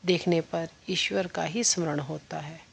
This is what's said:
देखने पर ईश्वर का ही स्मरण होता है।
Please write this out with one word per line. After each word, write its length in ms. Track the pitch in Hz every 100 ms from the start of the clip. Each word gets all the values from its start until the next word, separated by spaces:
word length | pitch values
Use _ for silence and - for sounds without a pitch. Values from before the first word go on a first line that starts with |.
| 180
देखने 340 | 175 - 165
पर 280 | 156 170 165 - -
ईश्वर 360 | 180 - 202 180
का 180 | -
ही 200 | 160 196
स्मरण 340 | 233 - 165 147
होता 400 | 139 156 - 160
है। 240 | 151 165 -